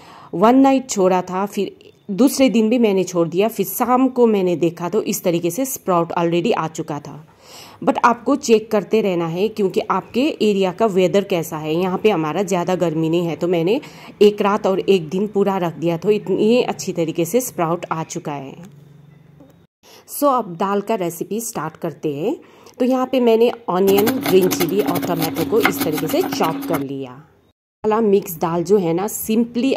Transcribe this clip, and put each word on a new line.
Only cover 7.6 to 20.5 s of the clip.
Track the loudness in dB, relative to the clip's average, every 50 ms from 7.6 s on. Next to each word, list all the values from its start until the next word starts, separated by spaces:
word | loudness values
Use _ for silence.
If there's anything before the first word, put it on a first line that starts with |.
| -20 -20 -18 -4 -2
But | -2 0 2 2
आपको | 2 2 2 0 -2 -2
चेक | 0 2 4 2 2 2 2
करते | -2 -2 0 0 0 0
रहना | 0 0 0 -2 -2 -2
है, | -2 -2 -2 -2
क्योंकि | -2 -2 -2 -2 -2 -2
आपके | -2 -2 -2 -4 -4 -4 -2 0 0 0 0 0
एरिया | 2 2 2 2 0 0
का | 0 0 0
वेदर | 2 2 2 2 4 2 2 0
कैसा | 0 -2 -2 -2 -4 -6 -8
है। | -4 -2 -2
यहाँ | 0 0 0 0 0
पे | 2 2
हमारा | 2 2 0 -2 -2 -2 -2
ज़्यादा | -2 0 0 0 0 0
गर्मी | 0 0 0 0 0 0 0
नहीं | 0 0 0
है, | -2 -2
तो | -2 -2 0
मैंने | 0 2 2 2 0 0 -2 -6 -16 -20 -20 -14 0 4
एक | 4 4 4 4
रात | 0 0 0 0 0 0
और | 0 0
एक | 2 2 2 2 0 -2
दिन | -4 -2 -2 -2
पूरा | 0 0 0 0 0 -2
रख | -2 -4 -4
दिया, | -4 -2 -2 -2 0
तो | 0 0
इतनी | 0 0 0 -2 -2 0 2 4 4 2 2
अच्छी | 0 -4 -6 -8 -6 -4
तरीके | -2 -4 -2 -2 -2 -2
से | 0 0 -2
स्प्राउट | -2 -2 -4 -4 -2 -2 -2 -2 -4 -6
आ | -6 -6 -6
चुका | -8 -10 -10 -8 -8 -8
है। | -10 -10 -12 -14 -16 -18 -20 -20 -20 -20 -20 -20 -20 -20 -20 -20 -20 -20 -20 -20 -20 -20 -20 _ _ _ _ _ _ _ -20 -20 -20 -20 -16
So | -6 -2 0 2 2
अब | 2 0 -4